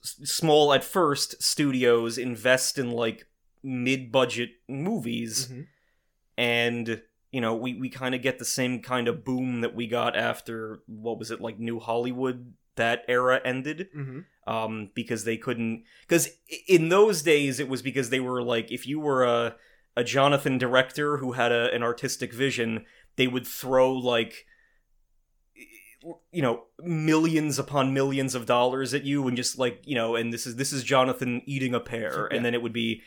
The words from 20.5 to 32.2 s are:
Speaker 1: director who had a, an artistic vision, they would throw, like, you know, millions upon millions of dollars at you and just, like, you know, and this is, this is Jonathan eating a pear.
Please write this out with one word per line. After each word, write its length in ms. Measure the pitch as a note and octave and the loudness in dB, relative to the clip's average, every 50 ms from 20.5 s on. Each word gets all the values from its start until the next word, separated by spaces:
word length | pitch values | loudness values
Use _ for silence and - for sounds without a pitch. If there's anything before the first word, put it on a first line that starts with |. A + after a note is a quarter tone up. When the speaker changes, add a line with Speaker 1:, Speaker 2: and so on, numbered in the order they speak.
| C3 B2 | 0 0
Speaker 1:
director 600 | C3 A#2+ B2 B2+ C3 - - D3 D3 D3 D3 C3 | 0 4 4 4 4 2 0 -4 -2 -2 -2 -2
who 160 | C3 B2+ A#2+ | -2 -4 -2
had 180 | B2+ A#2+ A#2+ A#2+ | 0 2 2 4
a, 180 | A#2 A#2 A#2+ - | 2 2 2 0
an 80 | A#2+ A#2+ | 0 0
artistic 500 | A#2 A#2+ - - B2+ - - C3 A2+ A2+ | -2 -2 -2 -4 -4 -4 -4 -6 -8 -4
vision, 520 | A#2 C3+ C#3 - B2 A#2 A2+ A2+ A2 - _ _ _ _ _ - | -2 -2 0 0 0 -2 -2 -2 -4 -6 _ _ _ _ _ -2
they 120 | - C3 B2+ | 0 0 0
would 180 | B2 B2+ B2+ - | 0 -4 -6 -8
throw, 460 | - - - B2+ C3 C3 C3 C3 C3 | -12 -10 -4 2 4 6 6 4 4
like, 520 | B2+ A#2+ B2 A#2+ A#2 A2+ A2+ - - - _ _ _ _ _ _ _ _ _ _ _ _ _ _ _ _ _ _ _ _ _ _ - - - A2+ - - - - _ - E3+ E3 - _ _ - | 0 0 0 2 2 0 -2 -6 -20 -20 _ _ _ _ _ _ _ _ _ _ _ _ _ _ _ _ _ _ _ _ _ _ -20 -20 -20 -20 -20 -20 -20 -20 _ -18 -18 -18 -18 _ _ -4
you 80 | F3 | 0
know, 220 | C#3 B2 A#2 - - _ _ - | 0 0 0 -2 -6 _ _ -12
millions 760 | D#3+ F3 E3+ D#3 D#3 D#3 D#3 D#3 D#3+ E3 D#3+ D#3 D3+ D3+ C3+ C3+ | -6 -4 -2 0 2 4 4 4 4 4 2 2 2 0 -2 -2
upon 360 | C3 - C#3+ C#3+ C3 C3+ C3+ | -4 -2 0 0 2 2 2
millions 420 | C3+ C3+ C#3 C3+ C3+ C3+ C3 B2+ | 2 0 0 0 0 -2 -2 -2
of 100 | B2+ A2+ | -4 0
dollars 480 | A2+ B2 B2 B2 B2+ C3 C3 C3 A#2 B2+ | 2 4 4 4 2 2 0 -4 -2 -2
at 120 | C#3+ C#3 | -4 -2
you 200 | C#3 C#3+ C#3+ C3+ B2+ | 0 -2 0 0 0
and 80 | B2 A#2+ | -2 -2
just, 200 | A#2+ - - B2+ | -2 -4 -2 0
like, 240 | C3 B2 A#2+ - - | -2 -2 -2 -4 -8
you 100 | C3+ C#3 | -4 -2
know, 220 | A#2+ A2+ A2+ A#2 A#2 | 0 0 2 0 0
and 160 | A#2 A#2 A#2 | 0 -2 -4
this 120 | A2+ - | -6 -8
is, 120 | B2+ A2+ A#2+ | -8 -6 -4
this 160 | C3+ C3+ D3 | -4 -4 -4
is 100 | C3+ A#2+ | -4 -2
Jonathan 580 | A2 C3+ C3 B2+ C3 B2 - C3 B2 A#2+ B2 - | 2 4 4 4 4 2 -2 -2 -4 -4 -4 -6
eating 280 | - C#3 C3+ C3 B2+ B2 | -6 -4 -2 -2 0 -2
a 60 | A#2 | -2
pear. 480 | - - A#2 A2+ A2 E2 C2 E2+ | -4 -4 -8 -6 -4 -4 -4 -4